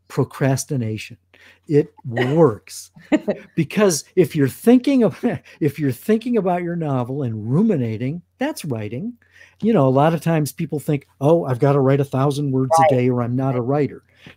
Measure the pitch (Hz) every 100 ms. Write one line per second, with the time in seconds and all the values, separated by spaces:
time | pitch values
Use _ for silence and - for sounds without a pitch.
0 | _ - 127 - 139 131 - 143 110 107
1 | - 117 _ _ - _ - 147 151 -
2 | - 113 127 156 156 101 - - - -
3 | - 302 - - - - 151 - 208 151
4 | - - 165 156 135 - - 247 254 277
5 | 208 - 247 160 - - 156 143 143 120
6 | - 220 233 240 185 180 175 175 156 131
7 | 120 135 127 110 107 143 226 170 120 107
8 | 127 170 - _ 269 311 165 113 107 117
9 | 214 240 _ _ - _ 208 220 135 131
10 | 156 165 - 165 147 - 165 151 - 147
11 | - _ 143 170 143 123 139 143 131 139
12 | 135 131 139 139 147 131 131 165 160 127
13 | 123 123 120 123 135 123 120 143 135 -
14 | - _ -